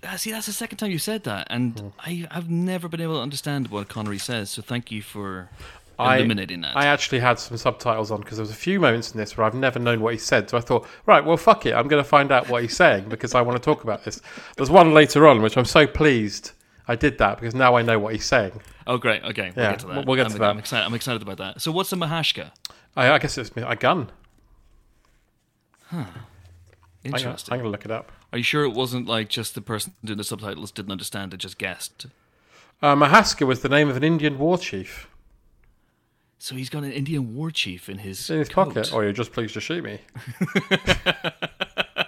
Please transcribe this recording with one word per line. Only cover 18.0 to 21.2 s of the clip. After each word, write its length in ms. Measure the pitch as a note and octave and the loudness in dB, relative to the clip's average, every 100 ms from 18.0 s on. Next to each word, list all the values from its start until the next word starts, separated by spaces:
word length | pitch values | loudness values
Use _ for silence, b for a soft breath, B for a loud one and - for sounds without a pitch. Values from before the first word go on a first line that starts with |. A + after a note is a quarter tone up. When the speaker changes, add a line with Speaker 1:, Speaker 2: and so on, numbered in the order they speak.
| G#2+ | 0
Speaker 2:
he's 120 | A2 - | -6 0
saying. 360 | C3 G2 G#2 b b - | 0 0 -6 b b -6
Speaker 1:
Oh, 100 | B2 | -4
great. 240 | A#2 G#2 | 0 -2
Okay, 280 | - G#2+ F#2+ | -4 -8 -8
we'll 120 | G2 A2+ | -2 -2
Speaker 2:
Yeah, 60 | |
Speaker 1:
get 80 | G2 | -2
to 60 | F#2 | -6
that. 80 | F#2 | -8
Speaker 2:
we'll, 80 | C3+ | -2
we'll 100 | C3 | 0
get 120 | A#2 | 0
Speaker 1:
I'm, 40 | |
Speaker 2:
to 60 | G#2+ | 2
that. 120 | G#2+ | 0
Speaker 1:
I'm 80 | G#2 | 0
excited, 260 | - B2 F#2+ | -4 -4 -2
I'm 80 | |
excited 280 | A#2 - B2+ | -4 -4 -6